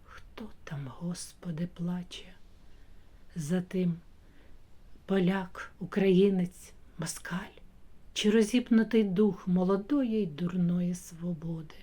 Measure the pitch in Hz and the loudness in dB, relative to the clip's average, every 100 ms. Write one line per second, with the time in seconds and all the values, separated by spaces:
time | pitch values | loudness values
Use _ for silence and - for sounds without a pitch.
0 | - - - - 220 - - 147 135 120 | -20 -20 -18 -16 -16 -16 -12 -10 -10 -8
1 | 175 175 - - 180 156 175 - 175 180 | -8 -8 -12 -12 -8 -6 -6 -6 -6 -6
2 | 175 - - - - - - - - - | -8 -14 -16 -18 -20 -20 -20 -20 -18 -20
3 | - - - 180 147 185 180 190 185 170 | -20 -20 -14 -10 -2 -2 -2 0 0 -2
4 | - - - - - - - - - - | -8 -20 -20 -20 -20 -20 -18 -20 -20 -20
5 | - 196 180 190 180 - - - 180 - | -2 2 4 2 -4 -12 -14 -12 -4 2
6 | 196 185 202 190 175 - - - - - | 6 8 6 4 -2 -4 -20 -20 -20 -8
7 | 165 - - 180 - - - - - - | -8 -8 -6 -8 -8 -16 -20 -20 -20 -20
8 | - - 214 220 214 247 240 226 220 226 | -12 0 4 6 4 2 4 2 4 4
9 | 202 180 214 185 - 180 185 196 208 294 | 4 4 4 2 0 2 4 0 2 0
10 | 254 220 196 147 180 180 175 175 180 180 | 2 0 -2 -2 -4 0 2 2 0 -4
11 | - 165 170 165 165 165 156 - | -10 -8 -6 -6 -6 -8 -10 -16